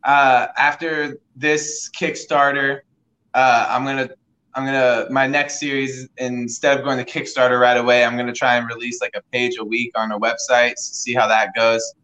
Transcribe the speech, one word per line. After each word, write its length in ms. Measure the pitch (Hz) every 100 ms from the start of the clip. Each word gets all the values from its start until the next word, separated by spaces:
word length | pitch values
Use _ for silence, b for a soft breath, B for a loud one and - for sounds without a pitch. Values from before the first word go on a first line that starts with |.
uh, 440 | - 143 135 123 - -
after 580 | 139 143 165 156 147 131 _ 127
this 520 | 151 151 147 - - -
Kickstarter, 800 | 160 151 - 151 139 139 139 139 _ _ _ _ _
uh, 340 | 127 131 120 107
I'm 160 | 123 135
gonna, 240 | 135 127 - _ _ _
I'm 100 | 131
gonna, 420 | 135 135 127 117 -
my 180 | 131 135
next 320 | 143 143 -
series, 480 | 147 139 135 131 131 -
instead 600 | 127 123 120 - 147 139
of 80 |
going 140 | 139 127
to 60 |
Kickstarter 560 | 123 156 139 - 127 123
right 160 | 123 120
away, 280 | 120 123
I'm 120 | 120 120
gonna 160 | 120
try 240 | 120 131 120
and 100 | 117
release, 340 | 117 120 120
like, 140 | 123
a 80 | 104 _
page 280 | 123 123 120
a 60 |
week 280 | 107 117 117
on 160 | 117 110
a 80 | 104
website, 540 | 113 117 - 123 120
s-, 180 | - -
see 220 | - 123
how 140 | 123 110
that 260 | 110 104
goes. 400 | 113 113 113 113 _